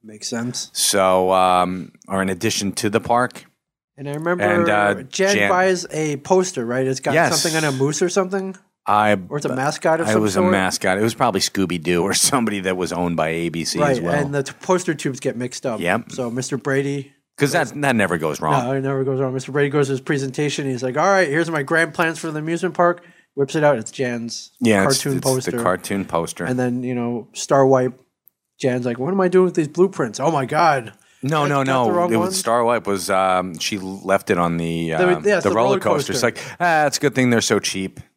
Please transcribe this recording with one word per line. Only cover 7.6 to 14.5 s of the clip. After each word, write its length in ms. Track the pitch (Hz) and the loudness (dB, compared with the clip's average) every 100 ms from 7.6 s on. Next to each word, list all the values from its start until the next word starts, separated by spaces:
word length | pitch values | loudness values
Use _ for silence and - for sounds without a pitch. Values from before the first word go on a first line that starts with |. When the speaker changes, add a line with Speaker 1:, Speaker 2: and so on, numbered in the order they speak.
Speaker 1:
on 100 | 156 | 0
a 40 | 135 | 0
moose 240 | 139 151 | 0 0
or 60 | 180 | 0
something? 480 | 196 185 196 190 185 _ _ - | 0 0 -4 -6 -12 _ _ 0
Speaker 2:
I, 300 | 104 107 101 90 | 2 4 2 -2
Speaker 1:
Or 80 | 147 | -6
it's 100 | 147 | -4
a 80 | |
mascot 460 | 131 139 151 175 165 | -2 -4 -2 0 0
of 80 | 135 | 2
Speaker 2:
it 40 | |
Speaker 1:
some 100 | 107 | 2
Speaker 2:
was 100 | 107 | 2
Speaker 1:
sort? 140 | 95 95 | 2 2
Speaker 2:
a 20 | |
mascot. 480 | 98 92 - 98 95 | 2 0 0 -2 0
It 40 | |
was 120 | 113 | 0
probably 280 | - 127 95 | 0 0 0
Scooby-Doo 600 | - 101 92 87 78 87 | -2 -2 -2 -2 0 0
or 120 | 95 | 2
<laughs> 160 | 95 - | 0 0
somebody 300 | 135 113 101 | 0 0 -2
that 160 | 92 92 | -2 -2
was 160 | 85 | -2
owned 240 | 85 87 82 | -2 -2 0
by 120 | 80 | -2
A 200 | 82 85 | -2 -4
B 140 | 82 | -4
C 140 | 73 - | -4 -2
Speaker 1:
Right, 120 | 143 | 0
Speaker 2:
as 80 | 127 | 0
well. 140 | 85 | 0
Speaker 1:
and 200 | 147 143 | -2 -2
the 80 | 143 | -4
t-, 100 | 139 | -6